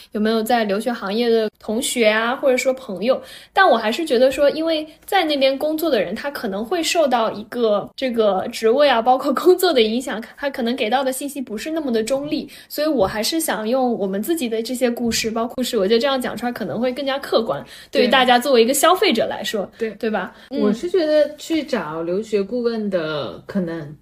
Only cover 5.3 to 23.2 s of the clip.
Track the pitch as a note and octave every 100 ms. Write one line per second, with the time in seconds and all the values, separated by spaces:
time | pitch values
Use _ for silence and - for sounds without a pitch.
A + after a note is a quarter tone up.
5.3 | C#4+ C4+ C4+ D4+ D#4 E4 A#3+ E3+ A3 C#4+
6.3 | C#4+ G#3+ F#3+ A3+ F4+ D#4+ F4 D4 B3 A3
7.3 | G3+ G#3+ A#3+ A3+ G#3 D#3 - C4 A3+ G#3+
8.3 | F#3 - - A3 C4 D4 A#3 A#3 C4+ C#4
9.3 | B3+ E4 F4+ F4+ C4+ A3 A#3 C4+ G#3+ -
10.3 | - C#4+ C4+ A#3 B3+ G#3+ B3+ C4 C4 C#4+
11.3 | C#4 B3 G#3+ D#4 D#4+ C#4+ A3+ A3 C4+ D4
12.3 | D4+ - - - - D4+ C4 F#3+ G#3+ A3+
13.3 | E4 - A3 G#3+ C4 B3+ G3+ F#3+ F#3+ G#3+
14.3 | E4 A#3+ A3+ A3+ B3 B3 A#3 A#3 A3 A3+
15.3 | A3+ A#3+ C4 A#3+ A#3 F#3+ A#3 C#4 C4+ A#3+
16.3 | - A#3+ A#3+ F#3+ E3 B3+ B3 C4+ C4+ -
17.3 | C#4+ A3+ C#3+ - - - - B3 C4 B3
18.3 | B3 C#4+ B3+ A#3 C4+ E4 F#4 G4+ A3+ -
19.3 | - - G#3+ F3+ - A3 G3+ A3+ G#3 F#3
20.3 | - - C4 G#3 G3+ F4 F#4+ D#4 D4+ D4
21.3 | - - D#4+ C4 A#3 D3+ D#3+ E3+ F#3 A3
22.3 | G#3 G3 B3 A#3 A3+ G#3 F#3 D#3 D3+